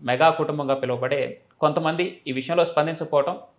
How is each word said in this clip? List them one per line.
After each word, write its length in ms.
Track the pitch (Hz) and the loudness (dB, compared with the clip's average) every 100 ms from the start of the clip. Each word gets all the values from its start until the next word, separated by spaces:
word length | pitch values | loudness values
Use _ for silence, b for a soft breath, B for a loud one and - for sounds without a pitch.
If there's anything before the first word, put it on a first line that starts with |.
మెగా 260 | 131 127 160 | -2 4 4
కుటుంబంగా 440 | 160 156 151 139 | 4 -2 -2 -2
పిలువబడే 680 | 135 127 120 127 143 127 - _ _ | -2 -2 -2 -2 -2 -2 -8 _ _
కొంతమంది 640 | 151 156 160 165 180 - 147 | 0 2 0 -2 -4 -6 -6
ఈ 40 | |
విషయంలో 340 | 131 127 170 170 | -6 0 2 2
స్పందించకపోవటం 720 | - 156 160 156 147 147 180 - | 2 0 -4 0 0 0 -4 -12